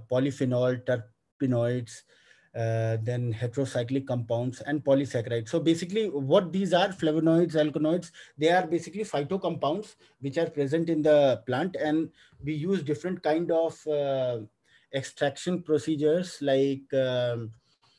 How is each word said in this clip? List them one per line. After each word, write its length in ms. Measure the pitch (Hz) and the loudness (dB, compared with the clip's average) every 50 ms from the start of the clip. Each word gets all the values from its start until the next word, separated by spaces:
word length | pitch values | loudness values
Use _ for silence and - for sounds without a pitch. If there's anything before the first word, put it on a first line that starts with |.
| 110 _ | -4 _
polyphenol, 720 | 123 127 135 143 131 - 143 127 123 123 127 127 127 123 - | 0 2 2 0 0 0 0 0 2 2 2 2 0 0 -2
terpenoids, 1200 | - 123 120 110 - _ _ _ _ _ _ 139 131 127 120 117 120 123 127 120 - - - _ _ _ _ _ _ - _ _ _ _ | -2 -2 -2 -4 -12 _ _ _ _ _ _ 0 0 2 2 2 0 0 -2 -6 -8 -14 -20 _ _ _ _ _ _ -20 _ _ _ _
uh, 400 | 113 113 113 113 113 113 113 113 113 | -4 -2 0 0 0 0 0 -2 -2
then 300 | 110 117 123 123 123 120 | -2 -2 -2 -2 -2 -2
heterocyclic 720 | 110 107 127 120 - 139 135 131 - 127 120 117 131 139 135 | -4 -4 -4 -4 -2 -2 -4 -2 -2 -4 -4 -2 -2 -4 -2
compounds 560 | 135 127 120 117 - 117 117 123 131 135 - | -2 -4 -4 -2 -2 -2 0 0 -4 -6 -6
and 200 | - 139 147 151 | -6 -4 -4 -2
polysaccharides. 640 | - 139 139 135 139 127 - 123 110 117 117 117 113 - | 2 4 4 4 2 0 -4 -4 -4 -2 -4 -4 -4 -2
So 120 | - 165 | -2 0
basically 480 | 147 165 165 165 190 170 190 220 220 196 | 2 2 2 2 -2 -4 -2 -2 -2 -2
what 440 | 139 143 139 131 156 202 190 160 | -2 -4 0 4 4 4 4 2
these 200 | 151 190 202 170 | -2 -2 0 2
are, 160 | 175 175 190 202 | 2 2 2 0
flavonoids, 680 | 180 - - 156 151 165 156 165 165 170 175 170 160 | -2 -2 0 0 2 2 4 4 4 4 4 4 2
alkaloids, 560 | 156 151 151 139 160 151 156 165 180 175 - _ - - - _ | 2 2 2 0 0 0 0 0 -2 -4 -8 _ -20 -20 -20 _
they 120 | - 147 160 | 0 2 4
are 160 | 175 185 180 | 4 4 2
basically 380 | 156 170 165 160 165 156 202 220 | 2 -2 -2 -2 -4 -8 -8 -6
phytocompounds 880 | 202 - 143 147 143 185 196 185 170 - 127 - 139 160 202 - - - _ _ _ _ _ | -2 -2 -4 -2 -2 -4 -2 -2 -2 -2 0 0 0 0 -2 -6 -10 -18 _ _ _ _ _
which 180 | 127 139 - 165 | -10 -4 -2 -2
are 120 | - - | -2 -2
present 400 | - 147 139 135 147 165 165 160 | 0 -2 -2 0 0 0 0 0
in 120 | 165 156 | 0 2
the 380 | 147 156 151 147 143 135 123 101 - | 4 6 6 8 6 6 4 2 -2
plant, 300 | - 127 131 151 185 151 | -4 -2 -2 -2 -4 -4
and 340 | 180 165 151 151 160 160 143 _ _ - _ _ _ | -2 -2 0 0 0 -2 -4 _ _ -20 _ _ _
we 120 | 135 143 156 | -8 -6 -6
use 280 | 151 147 180 196 185 | -4 -2 -2 -2 -2
different 400 | 147 131 147 151 - 180 185 180 | -2 -4 -4 -4 -4 -6 -6 -4
kind 300 | - 156 156 165 175 160 | -2 0 0 0 0 0
of, 340 | 170 165 165 160 156 - - | 0 0 0 0 -4 -6 -6
uh, 520 | 156 151 147 143 139 135 131 127 127 123 113 104 104 _ _ _ _ _ _ _ _ | -4 -2 -2 0 0 0 0 0 -2 -4 -6 -8 -12 _ _ _ _ _ _ _ _
extraction 680 | - 135 127 - - - 147 143 139 - - 180 185 180 | -8 -6 -6 -8 -4 -2 -2 -2 -2 -2 -4 -4 -4 -4
procedures 760 | 175 - 156 147 151 160 156 139 151 151 156 180 180 180 - - | 0 0 0 0 2 0 -2 2 2 2 2 2 -2 -4 -8 -4
like, 520 | 143 139 135 135 139 139 139 135 139 _ - | 0 2 2 4 2 2 0 -4 -6 _ 0
um, 580 | 135 131 127 127 123 123 123 120 117 113 110 110 _ _ _ _ _ _ _ _ | 0 0 2 0 0 0 0 -2 -4 -6 -10 -14 _ _ _ _ _ _ _ _